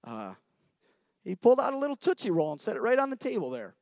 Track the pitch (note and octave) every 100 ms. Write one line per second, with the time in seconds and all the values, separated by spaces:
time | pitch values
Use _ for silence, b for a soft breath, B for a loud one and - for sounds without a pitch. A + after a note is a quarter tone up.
0 | - A2+ G2+ F#2+ _ _ _ _ _ _
1 | _ _ - F#3 A#3 B3+ C4+ C4+ C#4+ C#4
2 | - F4+ A3 E3 D#3 D3 - G#3+ A3+ B3+
3 | C#4 C4+ C4 B3 C#3 B2+ G2+ -